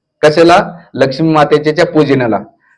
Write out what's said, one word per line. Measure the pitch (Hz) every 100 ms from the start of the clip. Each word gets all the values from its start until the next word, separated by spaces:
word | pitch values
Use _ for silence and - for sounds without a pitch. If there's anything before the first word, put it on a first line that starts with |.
| _ -
कशाला, | 151 156 170 180 170 - -
लक्ष्मी | 120 135 147 160
मातेच्या | 151 147 151 151 156 170
पूजनाला. | 156 139 135 120 98 - _ _